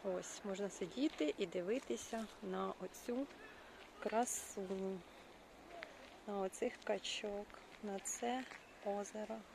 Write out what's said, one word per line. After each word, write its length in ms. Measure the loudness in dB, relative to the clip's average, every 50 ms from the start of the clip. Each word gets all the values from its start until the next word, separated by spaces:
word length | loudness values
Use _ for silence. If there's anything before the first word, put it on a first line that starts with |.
| 2
Ось, 380 | 2 2 2 0 -2 -8 -4 -2
можна 240 | 0 0 2 2 0
сидіти 640 | 0 0 -2 -2 2 4 4 4 6 6 4 4 4 2
і 80 | 0
дивитися 800 | 2 2 2 4 4 2 2 4 0 0 0 0 -2 -2 -2 -2 -2 -6 -6 -2
на 300 | 0 2 2 2 2 0 -2
оцю 480 | -4 -6 -6 -6 -2 0 2 2 2 0 -2 -12 -12 -12 -12 -14 -14 -14 -14 -14 -14 -14 -10 -2
красу, 680 | 0 4 6 6 6 6 4 0 -2 -4 -4 -4 0 0 0 2 2 0 0 -2 -4 -10 -14 -16 -16 -16 -16 -16 -16 -16 -16 -16 -14 -12 -8 -8 -8 -8 -8 -14 -14 -14 -14 -12 -6 -2
на 120 | 2 2
оцих 340 | 2 2 2 4 2 2 2 0 2
качок, 640 | 4 4 4 4 0 0 0 0 0 0 0 -2 -4 -10 -14 -14 -14 -12 -6 -2
на 160 | -2 -2 0
це 440 | 0 -2 -2 2 2 4 4 2 0 -2 -8 -12 -12 -14 -16 -4 0
озеро. 500 | 2 2 2 2 0 -2 -4 -2 -2 -2 -4 -4 -10 -16